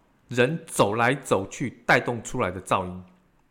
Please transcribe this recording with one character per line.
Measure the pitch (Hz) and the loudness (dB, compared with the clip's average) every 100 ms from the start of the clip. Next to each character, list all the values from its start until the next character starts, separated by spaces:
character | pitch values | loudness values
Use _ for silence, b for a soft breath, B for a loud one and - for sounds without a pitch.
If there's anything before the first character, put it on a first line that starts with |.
| _ _ _ | _ _ _
人 | 123 123 170 - | 2 2 2 -6
走 | - 113 110 | 0 2 4
来 | 120 139 | 2 0
走 | - 104 98 | 0 0 0
去 | - 123 - - | -6 -8 -8 2
带 | 139 | 2
动 | - 120 | 2 -6
出 | - 127 | -6 -4
来 | 98 | -4
的 | 92 | -4
噪 | - 104 92 | -2 -2 -2
音。 | 92 92 _ _ _ _ | -8 -16 _ _ _ _